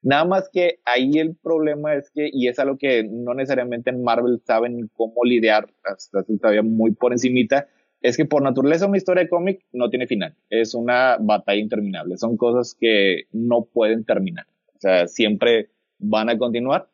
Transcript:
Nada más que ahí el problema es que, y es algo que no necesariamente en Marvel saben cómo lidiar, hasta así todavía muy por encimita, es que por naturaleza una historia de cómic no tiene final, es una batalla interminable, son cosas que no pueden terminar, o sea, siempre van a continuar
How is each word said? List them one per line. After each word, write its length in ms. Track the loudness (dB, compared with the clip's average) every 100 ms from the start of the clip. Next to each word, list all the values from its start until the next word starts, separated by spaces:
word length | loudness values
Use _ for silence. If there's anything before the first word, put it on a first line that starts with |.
Nada 220 | 2 2
más 260 | 2 0 -2
que 300 | 0 0 -2 -2
ahí 320 | 0 2 0
el 160 | 0 -4
problema 580 | -4 0 0 -2 -4 -4
es 140 | -4
que, 180 | -6 -4
y 160 | -2 -2
es 100 | 0
algo 180 | -4 -2
que 260 | 0 0
no 300 | -2 -6 -6
necesariamente 560 | -4 -2 -2 -2 -4 -4
en 120 | -2
Marvel 380 | 0 0 0 -2 0
saben 440 | 0 0 -6 -10 -6
cómo 300 | -4 0 2
lidiar, 420 | 4 4 2 0 _
hasta 360 | -10 -10 -6 -6
así 160 | -4 0
todavía 240 | 2 2
muy 280 | 2 2 0
por 180 | 2 0
encimita, 560 | 0 0 0 2 0 -2 _ _ _
es 160 | -2 0
que 80 |
por 180 | 0 2
naturaleza 440 | 0 2 2 2 2
una 80 | 0
historia 280 | 2 0
de 60 | 2
cómic 360 | 0 -2 -6 _
no 160 | -4 -2
tiene 180 | -2 -4
final, 300 | -4 -6 _ _
es 240 | -2 0
una 440 | -2 0 2 4 2
batalla 400 | 2 0 2 -2
interminable, 560 | 0 -4 -4 -8 -8 -6
son 220 | -4 0
cosas 400 | 2 0 -2 -2
que 440 | 2 4 2 0 -4
no 320 | -6 0 0 0
pueden 400 | 0 0 0 0
terminar, 400 | -2 -2 -8 -18 _ _
o 60 | _
sea, 260 | 0 2 0
siempre 580 | 0 0 2 2 2 0 _ _ _
van 320 | -2 0 0
a 80 | -2
continuar 500 | -2 -2 -2 -2 -4